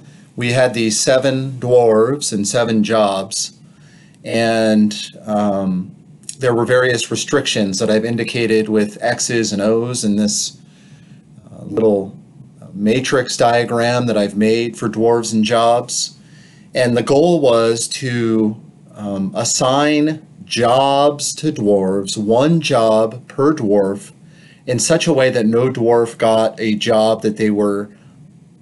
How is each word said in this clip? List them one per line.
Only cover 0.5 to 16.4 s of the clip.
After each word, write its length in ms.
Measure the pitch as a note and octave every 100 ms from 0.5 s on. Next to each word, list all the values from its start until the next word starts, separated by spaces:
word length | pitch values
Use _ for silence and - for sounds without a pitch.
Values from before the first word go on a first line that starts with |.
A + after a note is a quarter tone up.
had 200 | B2+ B2
these 240 | A2+ A2+ G#2+
seven 560 | - C3 C3+ C3 C3+ B2+
dwarves 720 | B2 B2 A#2 A2 A2+ C#3+ -
and 160 | G#2 G2+
seven 380 | B2 A#2 A2 G#2
jobs, 720 | A2 G2+ G2 F#2+ - - - - _ - - - -
and, 720 | - A2+ A2+ A2+ A2 G#2+ G#2+ G#2 - - G#2+
um, 680 | G#2 G#2 G2 F#2+ F2+ - - - - - -
there 140 | B2+
were 120 | A#2 A#2
various 440 | B2+ B2+ A#2+ -
restrictions 680 | A2 - C#3+ C3+ A#2+ G2+ F#2+
that 100 | G#2+
I've 160 | G#2+ A#2
indicated 640 | A#2 A2+ A#2+ A2+ A2 G#2+
with 300 | G#2+ G#2 -
X's 500 | A#2 A#2+ - A#2+ G#2+
and 80 | G2+
O's 440 | G#2 A2+ A#2+ B2
in 140 | G#2+ G2+
this, 400 | G#2 - - - - - - - - - - - -
uh, 120 | -
little 520 | - - A2 G2+ G2 - - - - - - F#2+
matrix 600 | G#2+ B2+ B2+ C3+ B2 -
diagram 720 | A#2+ A#2+ A2+ A#2 A#2+ B2 B2
that 100 | G#2
I've 220 | G2+ G2+
made 400 | A2 A#2 A#2+ A2
for 100 | A#2
dwarves 460 | G#2+ A#2 A#2 A2
and 100 | A2+
jobs. 720 | G#2+ A#2 A#2 A#2+ B2 - - - - -